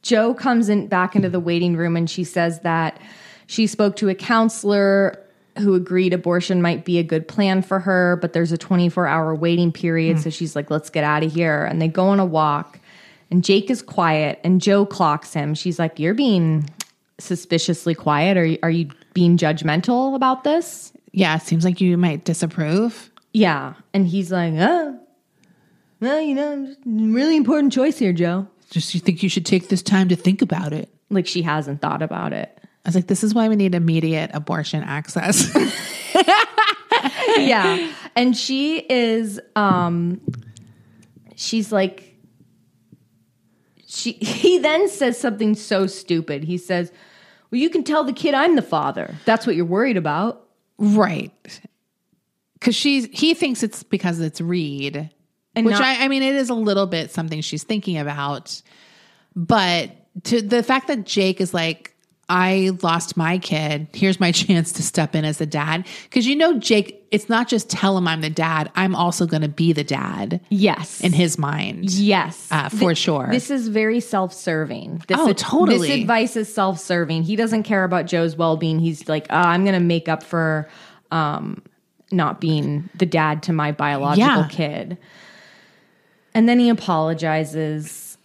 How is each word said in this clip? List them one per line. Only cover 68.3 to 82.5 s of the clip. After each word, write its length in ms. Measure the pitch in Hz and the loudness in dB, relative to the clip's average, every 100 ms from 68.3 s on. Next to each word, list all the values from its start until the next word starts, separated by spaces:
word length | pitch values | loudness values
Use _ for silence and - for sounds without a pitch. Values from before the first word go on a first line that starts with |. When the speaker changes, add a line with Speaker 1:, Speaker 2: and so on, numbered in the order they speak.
Speaker 2:
dad. 400 | 156 160 160 151 - | -2 0 0 -2 0
I'm 180 | 190 | 0
also 300 | 180 175 170 170 | 2 0 0 0
gonna 220 | 156 151 | 0 -2
be 240 | 147 160 | 0 2
the 120 | 151 | 2
dad. 560 | 139 135 131 - - 180 _ | -2 -4 -6 -6 -6 -6 _
Speaker 1:
Yes. 500 | 202 196 - 156 - | 2 2 0 -8 -2
Speaker 2:
In 120 | 185 | 0
his 260 | 160 175 156 | 2 2 0
mind. 520 | 143 151 95 - 190 | -4 -2 -6 -4 -4
Speaker 1:
Yes. 560 | 185 202 185 160 - - | 0 2 2 0 -8 -6
Speaker 2:
Uh, 180 | 160 139 | -4 -4
for 220 | 214 180 | 0 0
Speaker 1:
Thi-, 40 | 160 | 2
Speaker 2:
sure. 320 | - 151 127 | 0 -2 0
Speaker 1:
this 200 | 247 - | -2 -2
is 180 | 277 226 | -4 -2
very 320 | 214 214 233 | 0 0 -2
self-serving. 1040 | 233 202 185 - - 156 156 117 - 165 - | -2 -2 -2 -6 -4 -4 -4 -8 -10 -12 -2
This 100 | 247 | 2
Speaker 2:
Oh, 120 | 302 | 2
Speaker 1:
ad-, 80 | 190 | 2
Speaker 2:
totally. 500 | - 285 208 233 339 | 0 2 4 4 2
Speaker 1:
this 120 | 277 | -2
advice 360 | 226 226 233 233 | 0 0 0 -2
is 160 | 214 | -6
self-serving. 720 | - 190 180 - 175 160 160 | -2 -2 -2 -2 -2 0 -2
He 120 | 165 208 | -2 0
doesn't 260 | 226 220 | 0 -2
care 220 | 214 202 | 0 0
about 220 | 185 180 170 | 0 0 0
Joe's 300 | 175 165 156 | 0 -2 0
well-being. 420 | 165 160 165 160 | 0 0 0 0
He's 280 | 165 151 - | 0 -2 -4
like, 180 | 156 - | -4 0
"Uh, 40 | 160 | 2
I'm 280 | 175 175 | 4 4
gonna 160 | 196 190 | 2 2
make 280 | 175 170 165 | 2 0 -2
up 140 | 156 | -4
for, 460 | - 170 160 156 151 - - - _ | -2 -2 0 -2 -6 -14 -20 -20 _
um, 500 | 165 151 147 - - - _ _ _ _ | -4 -2 -4 -8 -12 -16 _ _ _ _
not 280 | 185 151 - | 0 0 -2
being 480 | 165 | -2